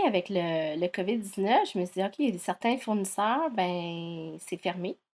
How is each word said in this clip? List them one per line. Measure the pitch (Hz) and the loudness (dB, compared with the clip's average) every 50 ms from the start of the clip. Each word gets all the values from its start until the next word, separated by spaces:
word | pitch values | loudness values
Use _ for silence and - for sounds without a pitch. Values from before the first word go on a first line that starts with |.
| 370 | 4
avec | 285 208 185 180 - | 4 4 2 2 2
le, | 196 180 170 170 165 160 160 156 151 165 | 0 2 2 2 2 0 0 0 0 0
le | 175 | 0
covid | 175 - 208 180 196 240 | 0 0 0 0 0 0
dix-neuf, », | 233 202 196 - 196 190 208 247 339 403 - - | 0 -2 -4 -2 0 2 4 6 4 4 2 0
je | 190 | -2
me | 180 | -2
suis | 180 - 185 | -2 0 -2
dit, « | 190 | -2
Ok, | 202 - - | -2 0 0
il | 294 240 185 | 0 0 0
y | |
a | 175 | 0
certains | - - 180 - - 233 254 | -2 -4 -4 0 0 0 0
fournisseurs, | 240 - 226 214 202 190 190 - - 208 220 240 294 330 311 | 0 0 -2 0 0 0 -2 0 0 2 2 2 2 0 0
ben, | 233 208 180 180 180 175 170 170 170 170 170 170 170 165 160 160 156 165 | 0 0 0 0 0 -2 -4 -4 -6 -6 -8 -8 -8 -8 -8 -10 -10 -12
c'est | - - 180 | -8 -8 -8
fermé, | 170 - 180 175 180 175 190 - - _ _ | -4 -2 -4 -4 -2 -4 -6 -6 -10 _ _